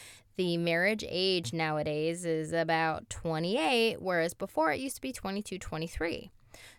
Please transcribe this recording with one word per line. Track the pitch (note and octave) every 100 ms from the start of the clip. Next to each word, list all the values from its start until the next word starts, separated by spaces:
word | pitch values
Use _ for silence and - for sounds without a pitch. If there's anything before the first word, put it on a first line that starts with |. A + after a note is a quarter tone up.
| - - - -
the | F3+ E3+
marriage | E3+ E3 F#3+ G#3+ -
age | F3+ F#3+ F3+ E3+
nowadays | E3 D#3+ D3+ D3+ D3+ D#3+ E3+
is | F3 D#3+ D#3
about | E3 D#3+ D#3+ D#3+ D#3 -
twenty-eight, | - E3+ D#3 E3+ A#3+ D#4 A#3+ A3+ -
whereas | F#3 F3 E3
before | - G3 - D#4
it | C4
used | C4+ -
to |
be | C4
twenty-two, | B3 F#3+ G3+ G#3+ F3+
twenty-three. | - D#3 E3+ - E4 - - - - - -